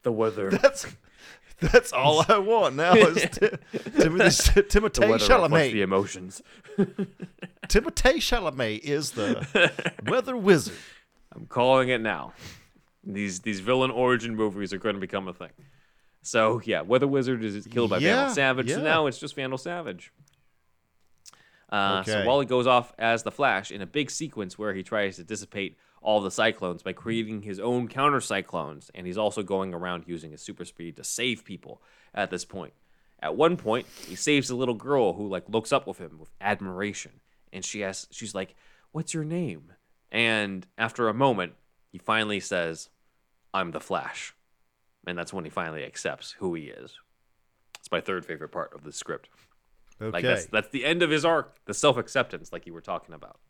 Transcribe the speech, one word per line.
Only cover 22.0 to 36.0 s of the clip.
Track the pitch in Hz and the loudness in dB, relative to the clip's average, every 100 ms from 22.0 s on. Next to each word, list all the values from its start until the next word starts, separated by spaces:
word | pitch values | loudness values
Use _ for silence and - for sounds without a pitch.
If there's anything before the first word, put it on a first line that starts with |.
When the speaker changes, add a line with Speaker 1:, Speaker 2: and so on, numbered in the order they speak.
Speaker 1:
so | 101 104 | 0 0
Speaker 2:
Okay. | 101 | 2
Speaker 1:
Wally | 139 120 | 2 2
goes | 127 123 | 2 4
off | 123 120 - | 4 2 -4
as | 113 113 | 0 0
the | 110 | -2
Flash | - 139 95 98 | 0 0 0 -4
in | 104 | -12
a | 90 | -6
big | 147 143 | -6 -4
sequence | - 160 - 95 - | -8 -10 -8 -10 -6
where | 107 | -6
he | 95 | -6
tries | 90 107 98 92 | -4 -2 -2 -4
to | |
dissipate | 85 104 101 104 95 _ _ _ | -12 -12 -10 -8 -10 _ _ _
all | - 107 | 0 2
the | 95 | 2
cyclones | - 110 - 92 85 | 0 0 0 -6 -6
by | 95 | -10
creating | 90 113 113 110 110 | -10 -6 -4 -4 -8
his | 104 95 | -8 -6
own | 110 123 117 | -2 -2 -4
counter | 135 143 135 | 0 2 2
cyclones, | - 98 92 87 73 76 - | 0 -4 -2 -6 -6 -12 -18
and | - 90 | -12 -8
he's | 92 | -2
also | 107 104 | -2 -2
going | 92 95 95 | -4 -2 -2
around | 85 90 87 80 | -6 -6 -8 -8
using | 85 78 | -12 -12
his | 76 | -16
super | - - | -16 -14
speed | 90 - 85 78 | -16 -14 -16 -12
to | |
save | - - 127 113 | -10 -4 -4 -4
people | - 92 - - _ _ _ | -10 -16 -16 -20 _ _ _
at | - 98 | -6 -4
this | 92 | -4
point. | - 95 82 _ _ _ _ _ | -8 -12 -14 _ _ _ _ _
At | 76 104 | -6 2
one | 165 175 | 2 2
point, | 107 120 - - - | -2 -2 -4 -18 -16
he | |
saves | 92 - 143 123 | -4 2 2 2
a | 123 | -4
little | 127 113 | -2 -4
girl | 123 143 104 | 0 2 2
who, | 90 104 | 0 -6
like, | 92 - | -6 -2
looks | 110 110 | -4 0
up | 139 - | -2 -2
with | |
him | 90 | -12